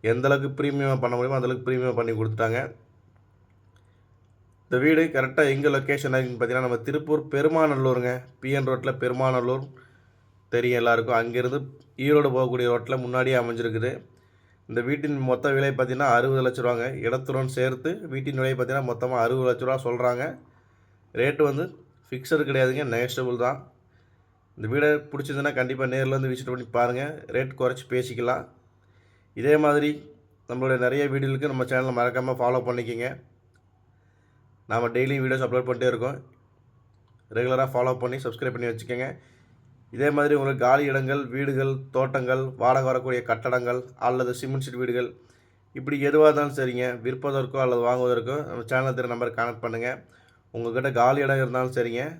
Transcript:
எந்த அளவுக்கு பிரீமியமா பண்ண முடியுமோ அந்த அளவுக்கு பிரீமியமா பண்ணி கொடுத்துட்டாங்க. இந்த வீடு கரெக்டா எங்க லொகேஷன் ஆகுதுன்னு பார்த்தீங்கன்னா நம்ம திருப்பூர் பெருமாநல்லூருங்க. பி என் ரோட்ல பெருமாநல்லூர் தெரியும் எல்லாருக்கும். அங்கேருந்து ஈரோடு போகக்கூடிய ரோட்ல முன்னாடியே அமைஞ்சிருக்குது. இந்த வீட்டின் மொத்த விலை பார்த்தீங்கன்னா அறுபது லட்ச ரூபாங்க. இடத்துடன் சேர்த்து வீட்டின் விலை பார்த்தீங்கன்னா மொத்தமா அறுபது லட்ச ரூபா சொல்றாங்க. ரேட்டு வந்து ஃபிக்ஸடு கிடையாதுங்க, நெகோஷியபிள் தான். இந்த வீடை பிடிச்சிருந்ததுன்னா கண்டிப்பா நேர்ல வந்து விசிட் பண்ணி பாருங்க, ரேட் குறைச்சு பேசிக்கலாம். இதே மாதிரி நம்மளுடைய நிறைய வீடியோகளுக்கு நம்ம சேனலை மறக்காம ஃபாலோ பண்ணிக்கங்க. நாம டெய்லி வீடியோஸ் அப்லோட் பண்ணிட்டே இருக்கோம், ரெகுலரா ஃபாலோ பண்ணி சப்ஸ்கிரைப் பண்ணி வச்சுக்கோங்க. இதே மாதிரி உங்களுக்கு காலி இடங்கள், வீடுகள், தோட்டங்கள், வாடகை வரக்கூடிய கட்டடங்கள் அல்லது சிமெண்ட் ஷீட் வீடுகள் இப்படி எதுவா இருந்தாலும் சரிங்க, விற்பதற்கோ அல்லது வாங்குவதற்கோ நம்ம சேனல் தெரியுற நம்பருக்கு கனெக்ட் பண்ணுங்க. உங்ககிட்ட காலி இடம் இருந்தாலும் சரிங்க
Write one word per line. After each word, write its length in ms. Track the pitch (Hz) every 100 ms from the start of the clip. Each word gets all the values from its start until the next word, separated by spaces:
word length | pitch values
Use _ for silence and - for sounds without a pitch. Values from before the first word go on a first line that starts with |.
| 110
எந்த 160 | 120 135
அளவுக்கு 220 | 143 135 135
பிரீமியமா 340 | 143 139 139 131
பண்ண 140 | 123 123
முடியுமோ 180 | 127 135
அந்த 100 | 123
அளவுக்கு 180 | 123 127
பிரீமியமா 280 | 127 127 117
பண்ணி 160 | 117 110
கொடுத்துட்டாங்க. 400 | 110 110 113 117 143 - _ _ _ _ _ _ _ _ _ _ _ _ _ _ _ _ _ _ _
இந்த 120 | 127
வீடு 180 | 143 160 165 135
கரெக்டா 280 | 131 135 147
எங்க 160 | 135 147 139
லொகேஷன் 400 | 135 139 139 131
ஆகுதுன்னு 200 | 127 120
பார்த்தீங்கன்னா 280 | 117 127 127
நம்ம 100 | 120 110
திருப்பூர் 360 | 147 147 151 143
பெருமாநல்லூருங்க. 800 | 139 151 160 156 139 131 123 123 127 - _
பி 80 | 131 139
என் 100 | 131
ரோட்ல 220 | 127 131 131
பெருமாநல்லூர் 640 | 127 127 131 127 120 131 135 - - _ _ _ _ _ _
தெரியும் 260 | 120 123 123
எல்லாருக்கும். 360 | 117 117 113 117
அங்கேருந்து 400 | 117 120 123 139 135 - _ - 135
ஈரோடு 260 | 147 143 127
போகக்கூடிய 340 | 127 123 120
ரோட்ல 240 | 120 110 131 123
முன்னாடியே 320 | 127 127 127
அமைஞ்சிருக்குது. 500 | 117 117 117 110 120 - - _ _ _ _ _ -
இந்த 140 | 117 120
வீட்டின் 280 | 143 151 143 131
மொத்த 200 | 123 147 135
விலை 140 | 139
பார்த்தீங்கன்னா 380 | 131 127 127 143 117
அறுபது 240 | 127 135 127
லட்ச 160 | 127 123
ரூபாங்க. 220 | 120 123 135 113
இடத்துடன் 440 | 131 135 131 131 123
சேர்த்து 340 | 127 127 156 202 180
வீட்டின் 260 | 135 131 131
விலை 100 | 131
பார்த்தீங்கன்னா 360 | 123 127 135 131
மொத்தமா 260 | 113 127 127 117
அறுபது 240 | 131 127
லட்ச 180 | 123 127
ரூபா 100 | 131 123
சொல்றாங்க. 380 | 120 123 123 147 - - _ _ _ _ _ _ -
ரேட்டு 280 | 131 143 151
வந்து 160 | 139 - - - _ _
ஃபிக்ஸடு 400 | 127 131 156 139
கிடையாதுங்க, 340 | 135 127 131 135 117
நெகோஷியபிள் 480 | 123 131 127 120 123
தான். 140 | 139 - _ _ _ _ _ _ _ _ -
இந்த 120 | 107
வீடை 160 | 135 147 147 147
பிடிச்சிருந்ததுன்னா 420 | 139 139 139 143 131
கண்டிப்பா 260 | 127 131 131
நேர்ல 240 | 131 131 135
வந்து 140 | 135
விசிட் 180 | 127 127
பண்ணி 120 | 127 113 120
பாருங்க, 260 | 120 123 143 156 - 123
ரேட் 160 | 135 135
குறைச்சு 240 | 127 127 -
பேசிக்கலாம். 500 | 127 123 117 120 127 - _ _ _ _ _ _ _ _ -
இதே 120 | 123 151 151
மாதிரி 240 | 147 147 147 - - _ _ _
நம்மளுடைய 300 | 123 131 127 123
நிறைய 180 | 135 143
வீடியோகளுக்கு 380 | 135 135 135 143
நம்ம 140 | 131 127
சேனலை 240 | 131 131 123
மறக்காம 360 | 120 127 127 127
ஃபாலோ 200 | 123 127 120
பண்ணிக்கங்க. 420 | 123 117 117 123 131 - _ _ _ _ _ _ _ _ _ _ _ _ _ -
நாம 180 | 110 120 120
டெய்லி 200 | 135 139
வீடியோஸ் 220 | 131 131 127
அப்லோட் 200 | 127 127
பண்ணிட்டே 200 | 117 123
இருக்கோம், 260 | 117 123 139 - _ _ _ _ _ _ _ _ _ _ 110
ரெகுலரா 300 | 123 131 135 127
ஃபாலோ 200 | 127 123
பண்ணி 160 | 123 131 127
சப்ஸ்கிரைப் 300 | 113 127 117
பண்ணி 140 | 120
வச்சுக்கோங்க. 380 | 113 - 123 135 - _ _ _ _ _ _ _ 117
இதே 120 | 143 147
மாதிரி 180 | 147 147
உங்களுக்கு 260 | 135 135 123
காலி 180 | 139 143
இடங்கள், 300 | 135 131 139 131 127
வீடுகள், 380 | 139 135 135 135 135 131
தோட்டங்கள், 460 | 131 135 127 131 131 131
வாடகை 260 | 117 135 131
வரக்கூடிய 300 | 127 127 123 120
கட்டடங்கள் 500 | 113 127 123 123 123 127 - 120
அல்லது 240 | 127 127 127
சிமெண்ட் 240 | 131 135 135
ஷீட் 160 | 123
வீடுகள் 300 | 127 120 120 - _ _ _ _ _ 135
இப்படி 180 | 131 147 143
எதுவா 200 | 151 151
இருந்தாலும் 280 | 147 147 139
சரிங்க, 260 | 131 123 127 123 117
விற்பதற்கோ 560 | 131 143 139 127 135 131
அல்லது 180 | 120 120
வாங்குவதற்கோ 500 | 127 123 120 113 143 147
நம்ம 160 | 120 113
சேனல் 260 | 131 131 127
தெரியுற 160 | 123 120
நம்பருக்கு 260 | 120 113
கனெக்ட் 220 | 120 113 120
பண்ணுங்க. 240 | 113 120 135 - _ _ _ _ 117
உங்ககிட்ட 340 | 117 117 131 123
காலி 180 | 123 139 135
இடம் 180 | 135
இருந்தாலும் 340 | 127 127 127 127
சரிங்க 260 | 120 117 143 165